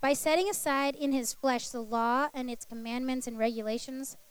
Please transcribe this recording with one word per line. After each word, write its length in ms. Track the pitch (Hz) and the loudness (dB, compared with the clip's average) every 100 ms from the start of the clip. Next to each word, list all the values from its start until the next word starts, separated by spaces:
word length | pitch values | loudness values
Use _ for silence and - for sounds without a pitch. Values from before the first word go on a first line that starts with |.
by 120 | 269 | 2
setting 360 | 285 311 320 381 | 2 4 4 4
aside 460 | 403 311 277 277 285 | 0 2 2 2 0
in 160 | 285 | 2
his 220 | 269 233 | 2 0
flesh 360 | - 269 247 - | 0 0 0 -2
the 120 | 247 | -8
law 480 | 220 233 233 247 294 | -2 0 2 2 0
and 160 | 285 254 | -2 -6
its 160 | 233 - | -6 -10
commandments 640 | 226 226 240 254 254 247 | -8 -6 -4 -2 -2 -4
and 100 | 226 | 0
regulations. 800 | 226 226 214 233 - 262 269 - - | 0 0 -2 -4 -6 -8 -10 -12 -20